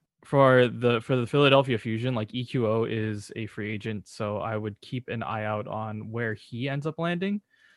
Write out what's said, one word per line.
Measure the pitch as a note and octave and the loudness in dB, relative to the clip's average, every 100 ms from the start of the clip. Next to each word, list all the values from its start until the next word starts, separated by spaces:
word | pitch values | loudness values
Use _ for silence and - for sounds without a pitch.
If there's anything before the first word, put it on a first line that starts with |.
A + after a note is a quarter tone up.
| _ _ | _ _
For | - C#3+ C3+ B2+ B2 | 0 6 8 8 6
the, | A#2 A#2+ A#2+ | 4 0 0
for | - C3 | 0 0
the | A#2 | 0
Philadelphia | C#3+ C#3+ C3+ C3 A2+ | 4 6 6 4 0
Fusion, | A#2 A2 B2+ B2 | -2 -4 -2 -2
like, | A2 | -4
E | B2+ B2 | -6 -4
Q | C3+ A2 | 0 2
O | A2+ A2+ | 2 0
is | A2+ A2 G#2 - - | -2 -4 -6 -8 -10
a | A2 | -10
free | - G#2+ | -8 -8
agent, | G#2+ A2 G#2 - | -6 -6 -8 -10
so | - G#2+ G#2 | -8 -4 -4
I | F#2+ A2 | -4 -4
would | G#2+ G2+ | -6 -10
keep | - B2+ - | -10 -10 -6
an | A#2 | -8
eye | - A2 | -6 -4
out | G#2+ G#2+ G#2 | -4 -4 -4
on | G#2+ A2 G#2+ G#2+ | -6 -6 -8 -8
where | A2+ A#2 | -6 -4
he | G#2+ - A#2 C3+ | -6 -8 -8 -6
ends | C#3 D3+ | -4 -6
up | D#3 | -4
landing. | E3+ F3 F#3+ G#3 _ _ _ | -4 -2 -2 -4 _ _ _